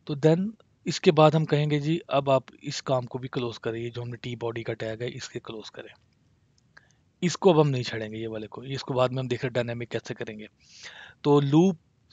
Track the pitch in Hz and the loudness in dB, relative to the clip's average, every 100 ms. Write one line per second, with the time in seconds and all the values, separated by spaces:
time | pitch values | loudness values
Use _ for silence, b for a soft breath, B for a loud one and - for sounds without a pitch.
0 | - 147 156 165 202 220 _ _ - - | -8 2 4 4 2 -6 _ _ -8 0
1 | - 156 156 156 156 147 151 147 143 165 | 4 6 6 6 2 0 0 0 0 -2
2 | - 139 139 135 - - - 139 - 131 | -2 -2 2 2 0 -12 -10 -8 -2 -2
3 | 123 131 127 - 120 110 120 113 117 117 | -2 -8 -8 -4 -6 -6 -8 -6 -8 -8
4 | 120 120 127 117 117 117 113 113 110 110 | -10 -10 -10 -6 -6 -6 -8 -6 -8 -6
5 | 120 131 - 123 - 113 101 - 110 - | -8 -10 -12 -12 -12 -14 -14 -16 -18 -20
6 | _ _ _ _ _ _ _ b b b | _ _ _ _ _ _ _ b b b
7 | _ _ 175 - 196 156 151 131 120 113 | _ _ -4 2 4 6 4 2 -4 -6
8 | 110 110 113 110 107 - 127 135 - 127 | -8 -8 -8 -8 -10 -12 -10 -8 -4 0
9 | 127 127 127 120 139 123 117 120 120 117 | 0 0 -4 -2 -2 -2 -2 -6 -6 -8
10 | - 120 117 107 107 _ B B B B | -8 -10 -10 -12 -16 _ B B B B
11 | B B 151 143 143 151 190 175 _ _ | B B 4 4 6 6 6 2 _ _
12 | _ | _